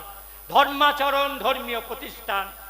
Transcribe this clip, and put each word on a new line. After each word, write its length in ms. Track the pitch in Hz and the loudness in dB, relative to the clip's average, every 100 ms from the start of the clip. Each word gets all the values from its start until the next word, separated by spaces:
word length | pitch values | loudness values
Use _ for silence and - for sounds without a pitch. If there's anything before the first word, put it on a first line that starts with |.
| - - - - - | -14 -16 -18 -18 2
ধর্মাচরণ, 800 | 196 277 277 294 285 277 277 277 269 208 | 4 4 4 4 4 2 2 0 0 0
ধর্মীয় 360 | 254 240 233 - | 0 -2 -6 -6
প্রতিষ্ঠান 580 | 226 302 - - 196 190 - - | -10 -10 -10 -4 -4 -4 -10 -18